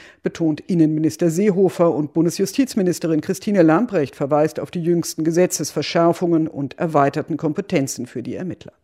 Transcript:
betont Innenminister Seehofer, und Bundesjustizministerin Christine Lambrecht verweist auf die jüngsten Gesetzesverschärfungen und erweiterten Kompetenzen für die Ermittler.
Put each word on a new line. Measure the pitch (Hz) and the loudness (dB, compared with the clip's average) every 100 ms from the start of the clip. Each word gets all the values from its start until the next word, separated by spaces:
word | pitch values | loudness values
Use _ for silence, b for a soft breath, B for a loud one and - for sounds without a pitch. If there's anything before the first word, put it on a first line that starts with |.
| B B | B B
betont | - - 165 151 | -8 -2 -2 -2
Innenminister | - 175 156 156 156 - 175 | -2 2 2 2 -2 0 0
Seehofer, | 160 208 180 190 - 170 123 | 2 2 4 2 4 2 2
und | 151 | -2
Bundesjustizministerin | 165 165 160 196 - 262 - 185 156 165 156 | 0 0 0 -2 0 -2 0 0 0 -2 -2
Christine | 160 185 - 202 | -2 -6 0 4
Lambrecht | 165 160 240 190 139 - | 4 4 2 0 -2 -4
verweist | 139 147 156 - | -2 2 0 -2
auf | - | -8
die | 180 | -4
jüngsten | 165 175 151 - | 0 0 -2 -4
Gesetzesverschärfungen | 160 165 180 - 151 - 143 170 170 165 175 170 160 | -2 2 0 0 -6 -6 -2 2 2 2 2 2 0
und | - 139 - | -4 -8 -4
erweiterten | 175 151 139 156 - 151 | 0 2 2 0 -4 -4
Kompetenzen | 156 147 190 170 135 - 120 | -2 -4 -2 -2 -2 -4 -10
für | 127 | -10
die | 120 101 | -10 -8
Ermittler. | 180 123 - _ | -8 -10 -14 _